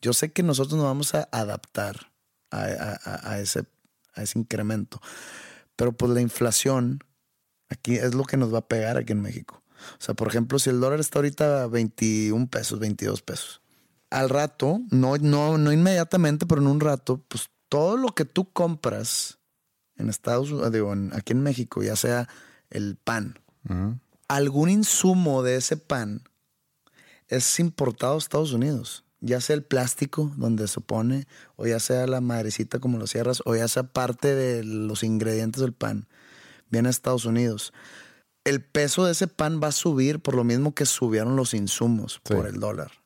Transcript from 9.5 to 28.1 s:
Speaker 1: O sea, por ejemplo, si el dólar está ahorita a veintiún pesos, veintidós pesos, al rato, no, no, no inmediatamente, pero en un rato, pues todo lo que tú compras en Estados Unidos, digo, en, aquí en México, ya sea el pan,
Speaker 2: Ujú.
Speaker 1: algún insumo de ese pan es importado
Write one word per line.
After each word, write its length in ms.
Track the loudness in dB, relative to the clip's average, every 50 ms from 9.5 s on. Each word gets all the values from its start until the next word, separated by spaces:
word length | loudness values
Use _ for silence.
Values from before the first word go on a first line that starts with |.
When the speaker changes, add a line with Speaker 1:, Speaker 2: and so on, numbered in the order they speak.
| -20 -20 _ _ _ _ -20 -20 -18 _
Speaker 1:
O 20 | -8
sea, 120 | -6 -4
por 140 | -2 -2 -2
ejemplo, 280 | 0 -2 -2 0 0 0
si 140 | 2 2
el 80 | 2 2
dólar 200 | 2 2 2 0
está 200 | -2 -2 0 0
ahorita 440 | 0 0 0 0 2 2 2 2 0
a 40 | 0
veintiún 800 | 0 0 0 0 0 0 0 2 2 2 2 2 2 0 0 0
pesos, 320 | -2 -4 -4 -4 -6 -4
veintidós 420 | -2 -4 -4 -2 -2 -4 -4 -4
pesos, 400 | -6 -8 -10 -10 -10 -12 -16 -20 _ _ _ _ _ _ _ _ _ _
al 200 | -2 0 0 2
rato, 500 | 2 0 0 -2 _ _ 0 0 0 0 -2 2
no, 260 | 4 4 4 4 2 2
no, 400 | 4 4 4 4 4 2 4 4
no 160 | 4 4 6
inmediatamente, 720 | 6 6 6 4 4 2 2 2 4 4 4 2 2 0
pero 160 | 0 2 2
en 60 | 4 4
un 120 | 4 4
rato, 440 | 4 2 0 0 _ -2 -4 -4 -4 _
pues 220 | -10 -10 -10 -10 _ _ _ _
todo 300 | 0 2 2 2 2 2
lo 160 | 0 -2 0
que 120 | -2 -4
tú 260 | -2 _ -2 -2 -2
compras 880 | _ 0 0 0 0 -2 -4 -4 -4 -4 -4 -4 -4 -4 -4 -6 -8 _ _ _ _ _ _ _ _ _ _ _ _
en 120 | _ -4 -4
Estados 420 | -4 -2 _ 0 0 0 0 -2
Unidos, 200 | -2 -2 -2 0
digo, 220 | 2 2 0 0 0
en, 180 | -2 -4 -4 -4
aquí 180 | -6 -4 0 0
en 80 | 0
México, 400 | 2 0 0 -2 -4 -6 -4 -4
ya 140 | -2 -2 -2
sea 340 | 0 0 0 0 0 -2 -6 -10 -20 -20 -20 -20 _ _ _
el 260 | -8 -6 -6 -6 -6
pan, 440 | -8 _ -4 -4 -4 -4 -6 -10 -16 _ _ _ _ _ -6
Speaker 2:
Ujú. 300 | -4 -2 -2 -2 -4 -6 _ _ _ _ _ _
Speaker 1:
algún 420 | 0 2 2 2 2 2 4 4
insumo 720 | 4 4 4 2 0 2 4 4 4 6 4 4 2 2
de 140 | 2 2 2
ese 220 | 0 0 -2 -2 -4
pan 440 | -2 _ -2 -2 -2 -4 -6 -10 -10 _ _ _ _ _ _ _ _ _ _ _ _ _ _ _ -20 _ -20 _ _ _
es 320 | -2 0 0 0 2 2
importado 560 | 2 0 2 0 0 0 0 0 -2 0